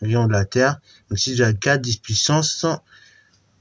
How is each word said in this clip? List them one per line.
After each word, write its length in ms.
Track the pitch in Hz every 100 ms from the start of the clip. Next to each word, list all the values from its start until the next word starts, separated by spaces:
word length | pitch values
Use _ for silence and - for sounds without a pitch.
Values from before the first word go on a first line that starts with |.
rayon 260 | 107 117 117
de 60 |
la 100 | 104
Terre. 380 | 98 123 131 147 _ - _
Donc 80 | 107
six 180 | - 127
virgule 220 | 117 104
quatre, 220 | 139 139
dix 140 | 123 113
puissance, 720 | - 104 - 151 156 - 165 165 - - - _ _ _ _ _